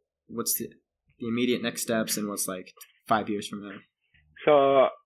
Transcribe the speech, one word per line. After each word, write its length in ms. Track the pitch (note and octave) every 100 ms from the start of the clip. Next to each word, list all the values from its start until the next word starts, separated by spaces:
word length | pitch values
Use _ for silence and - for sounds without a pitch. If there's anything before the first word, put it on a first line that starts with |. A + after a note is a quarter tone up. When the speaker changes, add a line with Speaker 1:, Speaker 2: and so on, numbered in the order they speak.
| _ _ _
Speaker 1:
what's 260 | A2+ A#2 -
the, 100 | - - _ _ _ _
the 100 | A#2
immediate 340 | A#2+ B2 A#2+
next 200 | A#2 -
steps, 340 | - A2+ A2 -
and 120 | G#2
what's, 180 | G2+ -
like, 260 | F#2 F#2 - - _ -
five 200 | A2 G2+
years 200 | G#2 -
from 140 | G#2+
now? 160 | G2+ G#2 - _ _ _ _ -
Speaker 2:
So 440 | - D3 C#3 C#3 B2 -